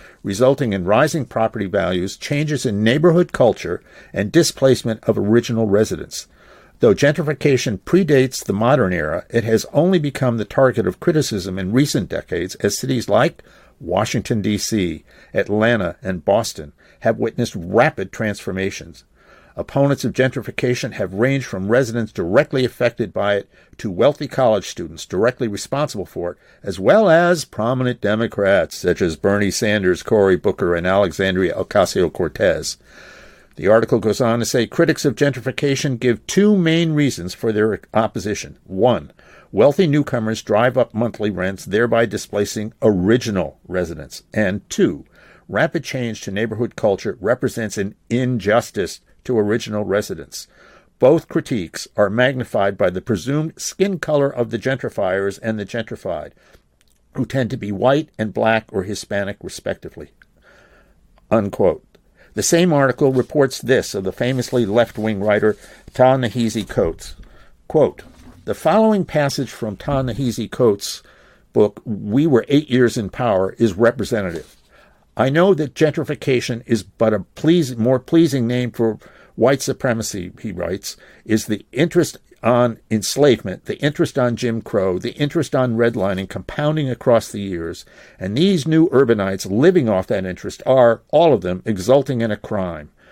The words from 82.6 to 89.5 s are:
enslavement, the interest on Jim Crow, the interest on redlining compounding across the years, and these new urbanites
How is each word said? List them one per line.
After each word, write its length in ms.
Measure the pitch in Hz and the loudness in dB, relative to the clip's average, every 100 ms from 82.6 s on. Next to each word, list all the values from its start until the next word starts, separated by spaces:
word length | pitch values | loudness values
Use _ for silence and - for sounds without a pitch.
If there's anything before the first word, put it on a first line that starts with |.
| 123 113 - | 2 -2 -4
enslavement, 760 | 110 101 - 143 110 101 92 | -4 -2 2 4 4 0 -10
the 140 | - - | -10 -4
interest 400 | 143 147 165 - | -2 0 -2 0
on 180 | 123 120 | -2 -2
Jim 240 | 120 113 | -4 -4
Crow, 360 | - 110 95 90 | -4 -2 0 -2
the 160 | 113 | -4
interest 400 | - 147 170 143 | -4 -4 -2 -2
on 220 | 139 127 113 | 0 0 2
redlining 520 | 120 120 95 95 95 | 0 0 -2 -2 -6
compounding 600 | - 92 - 147 156 139 | -10 -10 -4 -2 -2 -2
across 440 | 123 - 117 - | -2 2 2 2
the 80 | 101 | -8
years, 440 | 98 87 82 87 - - - - | -6 -6 -8 -10 -16 -20 -20 -12
and 160 | 95 113 | -6 0
these 320 | 190 185 147 | 2 2 2
new 200 | 160 165 | 2 4
urbanites 600 | 127 127 110 98 95 98 | 4 4 2 0 -4 -4